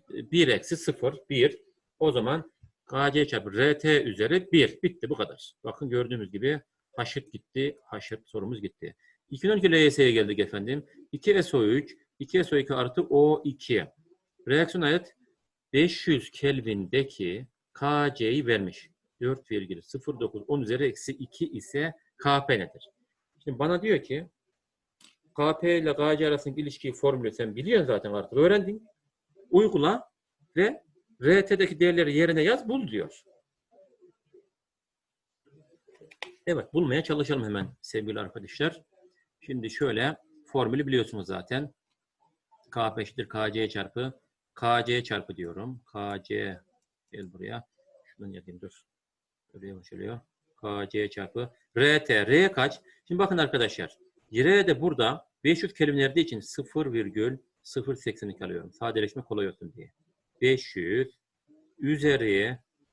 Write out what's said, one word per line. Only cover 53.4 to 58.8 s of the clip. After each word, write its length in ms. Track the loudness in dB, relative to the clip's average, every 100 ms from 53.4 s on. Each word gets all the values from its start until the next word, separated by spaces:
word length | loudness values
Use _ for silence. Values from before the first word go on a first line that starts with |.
| 0 0 -2 -4 -12 _ _ _ -6
R 340 | 2 6 6 4
de 140 | 2
burada 460 | 0 2 0 0 -10 _
beş 200 | 0 2
yüz 100 | 0
Kelvin 240 | 0 2 2
verdiği 240 | 2 2
için 180 | 0 -4
sıfır 540 | -10 -10 -6 -4 -2
virgül 440 | -2 -2 -2 -2 -4 _ _
sıfır 320 | -10 -8 -6 -6
seksen 340 | -6 -8 -10
iki 160 | -10 -8
alıyorum. 260 | -10 -10
Sadeleşme 480 | -8